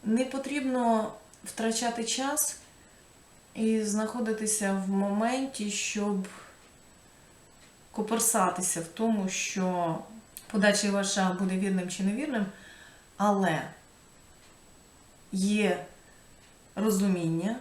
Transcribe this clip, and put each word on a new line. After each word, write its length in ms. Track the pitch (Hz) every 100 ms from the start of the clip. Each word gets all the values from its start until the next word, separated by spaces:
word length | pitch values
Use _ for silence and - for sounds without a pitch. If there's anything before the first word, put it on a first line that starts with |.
Не 220 | 208 226 254
потрібно 840 | 269 269 285 262 254 233 220 214 - - -
втрачати 600 | - - 226 226 240 233
час 540 | 226 - 269 294 - - - - - - - - - - - -
і 280 | 220 220
знаходитися 1000 | 214 208 214 247 220 214 214 - 196 196 190
в 40 |
моменті, 800 | 196 196 202 226 262 269 - 208
щоб 560 | 196 - 214 208 196 190 - - - - - - - - - - - - - - - - -
коперсатися 880 | 196 226 - 220 180 180 185 -
в 60 | 165
тому, 420 | - 226 214 190
що 680 | - - - 185 180 170 165 - - - - -
подальший 380 | 214 208 202 208
ваш 240 | 196 196
шаг 260 | - 185 180
буде 180 | 190 185
вірним 320 | 196 185 180
чи 140 | -
невірним, 420 | 190 220 302 240 196 - - - - - - -
але 440 | 208 202 185 156 - - - - - - - - - - - - - - - - -
є 540 | 190 196 208 202 175 - - - - - - - - - -
розуміння 800 | 220 190 202 180 165 165 185 247